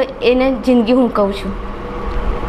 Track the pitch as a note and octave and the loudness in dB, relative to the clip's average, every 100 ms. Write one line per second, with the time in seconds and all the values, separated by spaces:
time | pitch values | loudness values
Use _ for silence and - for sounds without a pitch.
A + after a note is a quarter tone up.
0 | B3+ - A3 B3+ C4 B3 B3 B3 G#3+ B3+ | 0 0 2 2 2 0 2 4 4 4
1 | A#3 G#3+ G3+ G3+ G3 - - - - - | 2 2 0 -2 -6 -8 -8 -8 -8 -6
2 | - - - - | -4 -2 -2 -2